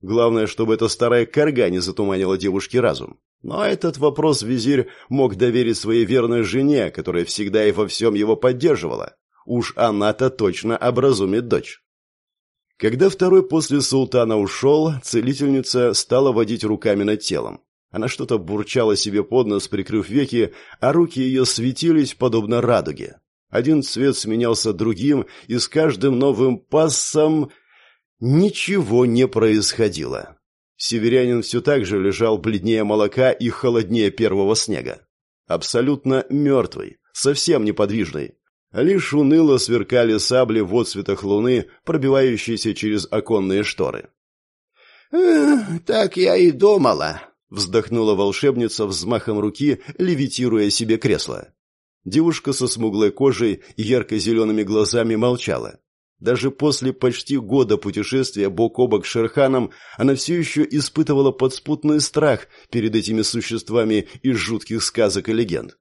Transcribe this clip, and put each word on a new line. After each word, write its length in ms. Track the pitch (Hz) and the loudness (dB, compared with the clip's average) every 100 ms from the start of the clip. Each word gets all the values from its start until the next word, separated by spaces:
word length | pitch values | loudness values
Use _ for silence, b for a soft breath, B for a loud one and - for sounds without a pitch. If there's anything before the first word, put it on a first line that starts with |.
Главное, 440 | 95 113 117 113 107 | 0 2 2 2 -2
чтобы 280 | - 113 | -2 0
эта 140 | 110 113 | 2 0
старая 380 | - 120 120 113 | 0 2 2 2
корга 420 | 143 151 131 101 | 0 0 2 0
не 80 | 90 | 0
затуманила 600 | 87 95 101 95 95 95 | -4 -4 -2 -2 -2 0
девушке 420 | 98 95 - 127 | -2 -2 -2 0
разум. 380 | 113 69 - - _ _ | 0 -2 -10 -18 _ _
Но 220 | - - | -12 -4
этот 320 | 208 202 170 131 | -4 -2 -4 0
вопрос 460 | 147 139 156 131 | -2 0 0 0
визирь 460 | 104 127 113 139 - B B | -2 -2 0 0 -2 B B
мог 280 | 131 131 95 | 0 0 2
доверить 420 | 123 120 117 110 | 0 2 0 -2
своей 260 | 104 113 | 0 0
верной 380 | 104 127 117 117 | 2 2 2 0
жене, 480 | 107 120 139 147 92 | 0 0 2 2 0
которая 340 | - 90 85 | -4 -4 -2
всегда 420 | 85 - 101 104 107 | -2 -4 -2 2 2
и 60 | |
во 160 | 92 104 | 2 -2
всём 260 | - 113 | 0 0
его 220 | 101 104 110 | 0 0 2
поддерживала. 800 | 127 127 160 139 85 58 50 _ _ b - | 2 0 0 0 -2 -8 -10 _ _ b -6
Уж 260 | 120 113 - | -4 -4 0
она-то 520 | 117 104 101 107 131 | 0 2 -2 0 -2
точно 480 | 131 104 90 107 113 | 0 -2 0 -4 -2
образумит 720 | 123 127 139 117 98 104 120 | 0 2 2 2 0 -2 0
дочь. 340 | 107 - - _ _ _ _ _ _ _ _ _ _ | -4 -4 -18 _ _ _ _ _ _ _ _ _ _
Когда 300 | 110 127 190 | -2 2 2
второй 360 | - 185 190 190 | 2 4 4 4
после 360 | 160 151 143 | 0 0 0
султана 560 | 127 135 131 131 113 110 | 0 0 2 2 2 2
ушёл, 560 | 98 - 135 151 160 143 | 0 0 2 4 2 -2
целительница 920 | - 120 117 135 143 135 131 127 123 | -4 -2 -2 -2 0 0 0 0 2
стала 400 | 104 - 127 139 | 0 0 2 2
водить 320 | 113 110 117 | 2 0 -2
руками 380 | 107 104 113 101 | -2 -2 0 0
над 180 | 101 107 | 0 -2
телом. 400 | - 82 55 50 _ _ _ | -2 -4 -6 -10 _ _ _
Она 180 | 104 113 | -6 -6
что-то 300 | - 123 113 | -6 -4 -4
бурчала 580 | 82 104 104 127 113 101 | -2 -6 -4 0 2 0
себе 260 | 104 101 | 0 -2
под 260 | 95 123 113 | 0 0 2
нос, 200 | 101 - | -2 -4
прикрыв 400 | 101 95 110 95 | -6 -4 -4 -2
веки, 460 | 120 139 120 107 B B B | -2 -2 0 -2 B B B
а 140 | 123 | 0
руки 260 | 156 170 131 | 2 0 0
её 240 | 131 131 | -2 0
светились, 680 | 127 - 120 123 165 160 135 | 0 0 -4 -2 2 2 2
подобно 480 | - 127 113 104 120 | -2 0 0 0 0
радуге. 580 | 120 113 82 71 50 - _ _ _ | 2 2 0 -8 -12 -16 _ _ _
Один 320 | 104 123 156 | -2 2 0
цвет 340 | 135 - 135 - | 0 0 0 0
сменялся 560 | 110 110 120 110 113 | -2 -2 0 0 -2
другим, 540 | 92 113 98 131 143 - B B | -2 -2 0 0 0 -2 B B
и 120 | 120 | -4
с 100 | - | -2
каждым 500 | 156 160 104 131 123 | 0 0 0 0 2
новым 400 | 139 117 131 120 | 0 2 0 0
пассом 920 | _ 156 160 135 - 160 151 156 147 b b b b b _ _ | _ 0 2 0 -2 0 2 0 -2 b b b b b _ _
ничего 840 | 117 147 202 - - 196 120 117 123 | 0 2 2 0 -4 -2 0 2 4
не 200 | 117 131 | 2 2
происходило. 1120 | - 110 107 101 - 107 85 65 64 50 - _ _ _ _ | 2 2 2 0 0 -2 -2 -8 -8 -12 -20 _ _ _ _
Северянин 680 | - 117 113 127 123 120 | -6 0 2 2 2 0
всё 200 | 107 120 | -2 -2
так 240 | 120 143 98 | 0 0 0
же 120 | 101 | 0
лежал 380 | 95 92 113 107 | 0 0 0 0
бледнее 480 | 95 104 95 110 | -2 -2 0 0
молока 480 | 104 107 104 - 131 | 2 0 0 2 2
и 160 | - 117 | 2 -4
холоднее 600 | 110 127 120 98 113 101 | -2 0 0 0 0 0
первого 440 | - 110 95 98 | 0 0 2 0
снега. 520 | 110 - 87 62 - _ _ _ _ _ | 0 -2 -6 -6 -12 _ _ _ _ _
Абсолютно 800 | 85 - 120 131 139 131 131 - | -6 -2 -2 0 0 0 -2 0
мёртвый, 720 | 139 143 135 101 - - - _ | -2 2 2 0 -6 -14 -14 _
совсем 500 | - 139 143 - 151 | -4 -2 0 0 0
неподвижный. 720 | 107 101 104 110 87 73 67 _ _ _ _ | 0 0 -2 -2 -4 -6 -12 _ _ _ _
Лишь 420 | 98 151 196 - | -2 2 2 0
уныло 420 | 147 139 156 156 131 | 0 4 6 6 4
сверкали 600 | - 117 98 123 117 107 | 2 -2 0 2 2 2
сабли 420 | - 127 123 113 | 2 2 2 0
в 140 | 95 110 | 0 0
отсветах 480 | 113 98 98 98 | -2 -6 -6 -4
луны, 420 | 98 101 117 127 - b | 0 0 2 0 -2 b
пробивающиеся 880 | - 160 135 135 131 113 - 113 110 | -4 -2 2 4 2 0 -4 -4 -4
через 340 | 98 107 107 - | -4 -2 -2 -2
оконные 540 | 107 98 110 95 98 | -6 0 0 2 0
шторы. 460 | 104 - 76 55 50 _ _ _ _ _ _ b b b b | -2 -4 -4 -4 -14 _ _ _ _ _ _ b b b b
«Эх, 760 | 320 359 320 285 285 202 165 - | 2 4 4 4 2 0 -8 -2
так 320 | 220 196 175 | 0 0 2
я 180 | 185 180 | 2 6
и 140 | 175 | 4
думала», 720 | 135 202 202 127 85 78 78 - _ _ | 6 4 6 4 2 -2 -6 -16 _ _
вздохнула 640 | 98 95 113 104 117 110 | -8 -2 -2 0 0 0
волшебница 720 | 98 101 95 143 120 117 - 107 | 2 0 2 0 2 -2 -2 -4
взмахом 540 | 92 113 117 - 104 | -4 -4 -4 -2 -2
руки, 400 | 104 - 147 131 B - | -2 -2 -2 -2 B -4
левитируя 680 | 180 156 135 - 127 110 101 | -2 0 -2 -2 0 2 2
себе 280 | 101 113 110 | 0 -2 0
кресло. 500 | 123 90 - 55 50 _ _ _ _ _ | 0 -2 -4 -10 -14 _ _ _ _ _
Девушка 480 | - 110 165 156 - | -4 0 2 0 -4
со 140 | 131 127 | -4 -4
смуглой 440 | 113 113 101 104 | -2 -4 0 0
кожей 520 | - 139 107 117 95 B - | 2 0 2 -2 -2 B -10
и 60 | |
ярко-зелёными 800 | 107 123 104 107 95 113 110 107 | -2 0 0 -4 0 0 2 0
глазами 540 | 98 107 104 117 113 110 | 0 0 2 0 0 0
молчала. 640 | 120 123 - 69 57 - _ _ _ _ | 0 -2 -2 -4 -6 -16 _ _ _ _
Даже 300 | 95 123 135 | -2 0 0
после 420 | 135 147 139 131 | 0 -2 0 -4
почти 460 | 127 127 120 - 139 | -2 -2 -2 -4 -4
года 400 | 107 135 123 104 | 0 0 2 0
путешествия 720 | 101 98 104 131 127 104 98 | -2 -6 -2 -2 -2 -2 -2
бок 280 | 92 117 - | 0 -2 2
о 80 | 123 | 0
бок 200 | 107 - | 0 -2
с 20 | |
Шерханом 640 | 117 113 - 135 131 139 B B B | -2 -2 2 2 2 -2 B B B
она 180 | 131 | 0
всё 200 | 135 - | 0 0
ещё 280 | 175 160 151 | -2 -2 -2
испытывала 680 | 151 151 139 - 156 139 139 | 0 0 -4 -2 0 2 2
подспутный 680 | 127 131 - - 151 151 151 | 2 -2 -2 -6 -2 0 0
страх 480 | 143 147 147 117 - b b | 0 0 2 0 -4 b b
перед 240 | 120 110 | -2 0
этими 280 | 107 101 110 | 0 0 -2
существами 840 | 107 117 101 113 - 113 110 107 98 B | -2 -4 -6 -8 -2 0 2 0 -2 B
из 140 | 131 120 | -2 -2
жутких 460 | 90 113 - 110 | -2 -6 -6 -6
сказок 480 | - - 110 98 92 | -4 0 0 0 -2
и 20 | |
легенд. 460 | 110 113 82 53 - | -2 -2 -4 -8 -20